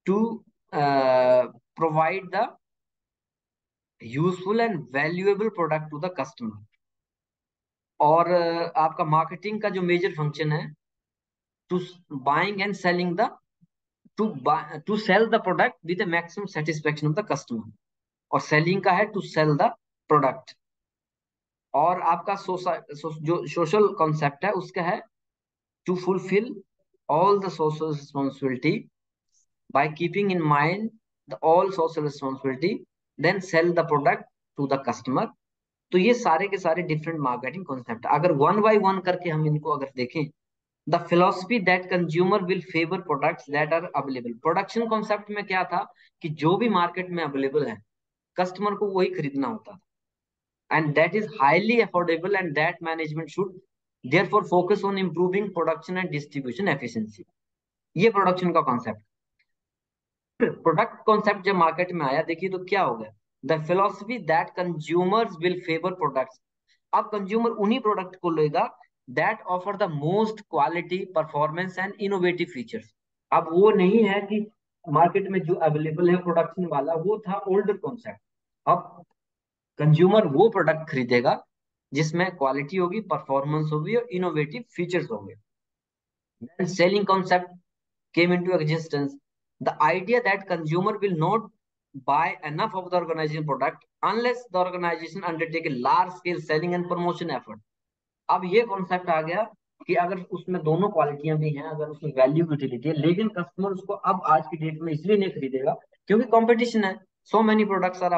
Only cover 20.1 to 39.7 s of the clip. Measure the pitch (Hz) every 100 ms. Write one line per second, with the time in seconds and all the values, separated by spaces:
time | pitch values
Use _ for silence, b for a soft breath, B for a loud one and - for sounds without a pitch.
20.1 | 151 135 - - - _ _ _ _ _
21.1 | _ _ _ _ _ _ 135 165 185 175
22.1 | 175 208 196 - 180 180 160 - 147 160
23.1 | 156 156 170 147 170 160 214 202 202 156
24.1 | 151 147 - 196 196 175 190 170 214 -
25.1 | _ _ _ _ _ _ _ - 180 175
26.1 | 190 - 190 247 - - _ _ _ -
27.1 | 147 190 202 190 156 156 151 156 147 -
28.1 | 143 139 - 135 127 151 208 - _ _
29.1 | _ _ _ _ _ _ 131 151 156 170
30.1 | 196 202 180 156 143 151 196 226 _ _
31.1 | _ - - - 175 190 185 165 160 147
32.1 | - 135 135 135 127 180 240 - _ _
33.1 | - 160 196 - 165 170 165 156 147 151
34.1 | 208 - _ _ - 139 139 123 - -
35.1 | 143 220 _ _ _ _ _ - 185 202
36.1 | 240 180 160 202 196 175 165 165 156 156
37.1 | 160 131 123 127 170 180 131 120 113 -
38.1 | 147 156 139 151 208 214 214 190 190 185
39.1 | 180 175 156 156 147 156